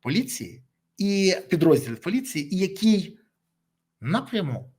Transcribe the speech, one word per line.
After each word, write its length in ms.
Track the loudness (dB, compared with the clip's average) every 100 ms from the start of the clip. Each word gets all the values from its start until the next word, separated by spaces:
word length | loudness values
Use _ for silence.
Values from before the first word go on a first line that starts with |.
поліції 600 | -2 -2 -2 -8 -12 -16 _ _ _ -6
і 360 | -2 2 2 2 0
підрозділів 520 | 2 6 4 2 -8
поліції, 540 | -2 -4 -4 -8 -4
і 40 | -2
який 600 | -2 2 2 4 0 -14 _ _ _ _ _ _ _ _
напряму 720 | -4 -4 -2 -6 -4 -6 -10